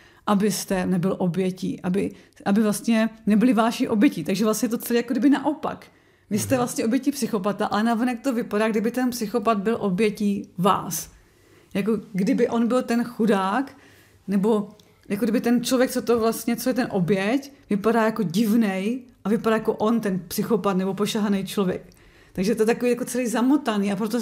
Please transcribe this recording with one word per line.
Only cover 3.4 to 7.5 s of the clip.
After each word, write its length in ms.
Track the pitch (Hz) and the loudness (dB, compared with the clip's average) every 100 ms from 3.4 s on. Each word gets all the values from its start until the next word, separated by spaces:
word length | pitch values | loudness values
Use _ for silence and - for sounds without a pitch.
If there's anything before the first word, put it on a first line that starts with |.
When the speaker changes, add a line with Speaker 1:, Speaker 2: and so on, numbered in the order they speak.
| 247 | 4
Speaker 1:
váši 360 | 226 226 - 262 | 4 2 0 0
obětí. 360 | 220 285 233 | 4 4 2
Takže 200 | 156 185 | -2 0
vlastně 220 | 214 214 247 | 2 2 0
je 40 | |
to 80 | 233 | -2
celé 180 | - 233 | 0 -2
jako 160 | 240 | 0
kdyby 180 | 233 269 | 2 4
naopak. 560 | 285 302 294 190 - - _ _ _ - | 4 2 -2 -4 -8 -14 _ _ _ -6
Vy 80 | 208 | -4
jste 160 | 101 | 0
Speaker 2:
Mhm. 40 | 247 | 0
Speaker 1:
vlastně 260 | 240 - | 0 -2
obětí 260 | 226 262 277 | 0 0 0
psychopata, 540 | - 226 214 202 | -2 -2 -2 -2